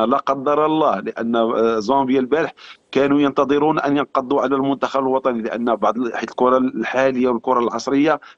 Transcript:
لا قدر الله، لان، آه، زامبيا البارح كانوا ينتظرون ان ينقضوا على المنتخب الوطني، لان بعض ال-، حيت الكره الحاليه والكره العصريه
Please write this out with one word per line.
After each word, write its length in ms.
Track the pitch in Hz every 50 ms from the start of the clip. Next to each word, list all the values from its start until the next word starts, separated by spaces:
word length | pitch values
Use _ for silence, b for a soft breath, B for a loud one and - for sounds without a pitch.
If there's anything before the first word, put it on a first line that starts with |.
| 110
لا 140 | 117 135
قدر 480 | 135 - 135 139 139 131 147 147 151 151
الله، 340 | 156 156 160 151 127 101 95
لان، 360 | 110 113 - - 113 117 120
آه، 440 | 117 113 113 117 110 113 113 113 110
زامبيا 400 | 101 107 139 139 135 127 131 135
البارح 340 | 127 120 143 160 160 - - B B B B B B _
كانوا 280 | - 135 139 139 143 147
ينتظرون 600 | 143 139 - 147 139 127 147 147 151 156 156 156
ان 180 | 127 143 143
ينقضوا 440 | 147 131 - - 135 131 123 143 135
على 140 | 113 131 139
المنتخب 440 | 135 135 139 139 123 131 120 - 139
الوطني، 420 | 135 131 131 131 - 131 120 113
لان 340 | 110 113 92 117 117 120 113
بعض 220 | 98 107 104 107
ال-، 180 | 120 127 117 -
حيت 140 | - 117 113
الكره 280 | - - 127 127 131
الحاليه 720 | 131 127 131 - 113 110 - - 127 135 135 131 123 127
والكره 320 | 127 120 113 - 131 127 120
العصريه 600 | 117 110 - 117 - 127 139 139 147 160 147 - B B B